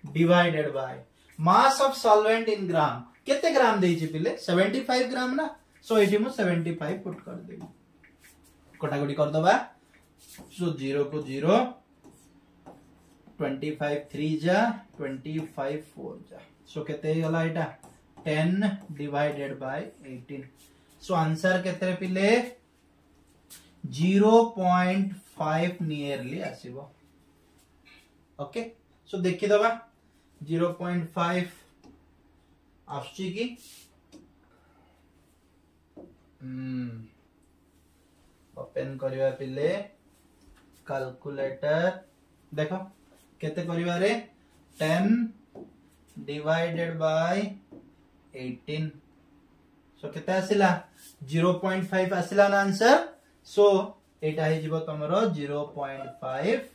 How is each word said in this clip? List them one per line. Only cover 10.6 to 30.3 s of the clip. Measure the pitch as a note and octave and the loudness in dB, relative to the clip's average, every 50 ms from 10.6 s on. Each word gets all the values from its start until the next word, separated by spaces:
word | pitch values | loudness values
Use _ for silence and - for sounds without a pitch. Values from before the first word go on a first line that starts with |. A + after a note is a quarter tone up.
| F3+ E3 D3+ C3 | -4 -4 -2 -4
ଜିରୋ | C3+ C3+ C#3 D3 C#3+ C#3+ | -4 -4 -2 -2 -2 -2
କୁ | D3+ D3+ C#3 C3 | -4 -8 -8 -6
ଜିରୋ, | C3+ C#3 D3 E3+ G3+ A#3 B3 B3 - - _ _ _ _ _ - - _ _ _ _ _ _ _ _ _ _ - - - _ _ _ _ _ _ _ _ _ - - | -6 -2 2 4 4 4 4 0 -6 -16 _ _ _ _ _ -20 -20 _ _ _ _ _ _ _ _ _ _ -20 -20 -20 _ _ _ _ _ _ _ _ _ -20 -8
ଟ୍ୱେଣ୍ଟି | - D3+ C3+ C3+ C3+ C#3+ D3+ D3+ - | -6 -4 -4 -4 -4 -6 -6 -6 -4
ଫାଇଭ | D3 D3 D3 D3 - - | -4 -4 -4 -4 -6 -10
ଥ୍ରୀ | - C#3 D3+ D#3 D#3 D3+ D3+ | -8 -4 -2 -2 -2 0 2
ଯା, | E3+ F#3 G#3 A#3 A#3+ A3 - - _ - | 2 4 4 4 2 0 -6 -12 _ -14
ଟ୍ୱେଣ୍ଟି | - D3 C3+ C3+ C3 - D#3 D#3 D#3+ D#3 - - | -10 -10 -8 -8 -10 -10 -6 -6 -6 -6 -8 -8
ଫାଇଭ | - C3+ C#3 D3+ D#3 D#3 - _ | -6 -6 -4 -6 -6 -10 -14 _
ଫୋର୍ | - C3+ D3 E3 - - _ | -16 -14 -14 -14 -16 -20 _
ଯା। | - - - _ _ _ _ - - | -20 -20 -20 _ _ _ _ -14 -12
So | D#3 D3+ - | -10 -8 -8
କେତେ | D3 - - D#3 D#3+ | -10 -6 -4 -2 -2
ହେଇଗଲା | E3 D#3+ D#3 D#3+ E3 D#3+ | -2 0 0 0 0 -2
ଏଇଟା? | E3 D#3+ E3 D#3+ - - - - - - _ _ _ _ - - | -2 -2 -4 -6 -6 -8 -16 -20 -20 -20 _ _ _ _ -10 -6
ଟେନ୍ | D#3+ D3+ D#3 D#3+ F3 F#3 G3 G#3+ G3+ G3 - - - D#3 C#3 | -2 0 0 2 2 2 2 0 0 -2 -4 -10 -16 -12 -10
divided | D3 C#3+ C#3+ C#3+ D3+ D3 C#3 C#3+ C#3 C#3 B2+ C3+ C3+ | -8 -4 -2 0 0 -2 -2 -4 -8 -8 -8 -8 -8
by | C3 C#3 D3+ - - - - - C3+ | -6 -6 -8 -8 -12 -16 -20 -18 -16
ଏଇଟିନ୍। | B2+ B2 B2 - C#3+ C3 C3+ - _ _ - _ _ _ _ _ _ _ | -16 -16 -14 -14 -14 -14 -14 -18 _ _ -20 _ _ _ _ _ _ _
So | - - F#3 D#3+ D#3+ | -6 -2 0 2 2
ଆନ୍ସର | D#3 D#3+ - - F#3 F#3 F3+ F3+ | 0 0 0 0 0 0 2 0
କେତେ | F#3 E3+ - F#3 | -4 -4 -2 -2
ରେ | F#3 F3+ F#3 G3 | -4 -2 -4 -4
ପିଲେ? | F#3 F#3 F#3+ G3 G#3 A#3 B3 A#3+ - - _ _ _ _ _ _ _ _ _ _ _ _ _ _ _ _ _ _ _ - - _ _ _ _ - C3 B2+ | -4 0 2 4 4 4 4 2 -2 -12 _ _ _ _ _ _ _ _ _ _ _ _ _ _ _ _ _ _ _ -20 -20 _ _ _ _ -14 -12 -2
ଜିରୋ | C#3 E3 F#3 G3 G3 G#3 G#3+ A3+ A#3 A3+ A3+ - | 0 2 4 6 6 8 8 8 8 6 6 0
ପଏଣ୍ଟ | G3 F#3 F3+ F3+ F3+ F3+ F#3 F#3+ G3 G3 G3 - - - - - - | 0 2 2 4 4 2 2 2 0 -2 -2 -6 -10 -18 -20 -8 -6
ଫାଇଭ | D#3 D#3 D#3 E3 F3 F3+ F3+ - E3 D#3 | -2 -2 0 0 0 -2 -2 -4 -6 -6
ନିୟରଲି | D3+ D3 C#3+ C#3+ C#3 B2+ B2 B2+ D3+ F#3+ - | -4 -4 -4 -6 -6 -6 -6 -8 -8 -8 -8
ଆସିବ। | - B2 - - B2 B2 C3+ D3+ - _ _ _ _ _ _ _ _ _ _ _ _ _ _ _ _ _ _ _ - - - _ _ _ _ _ _ _ - | -10 -10 -12 -16 -16 -16 -16 -16 -18 _ _ _ _ _ _ _ _ _ _ _ _ _ _ _ _ _ _ _ -20 -20 -20 _ _ _ _ _ _ _ -14
ଓକେ, | C#3+ - - A#3 A3+ A3+ - _ _ _ _ _ _ - | -14 -10 -8 -8 -10 -10 -14 _ _ _ _ _ _ -8
so | - F#3 F3+ | -6 -2 0
ଦେଖିଦବା | F3+ E3 - G#3 G3 G#3 G#3 A3 A#3 A#3 - - _ _ _ _ _ _ _ _ _ | 0 0 0 2 4 4 4 4 2 0 -2 -10 _ _ _ _ _ _ _ _ _